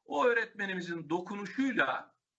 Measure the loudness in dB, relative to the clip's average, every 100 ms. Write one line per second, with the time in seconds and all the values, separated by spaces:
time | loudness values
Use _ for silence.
0 | -4 2 4 4 0 -4 -4 -4 -4 -6
1 | -2 -2 -2 -6 -6 0 0 2 2 0
2 | -8 _ _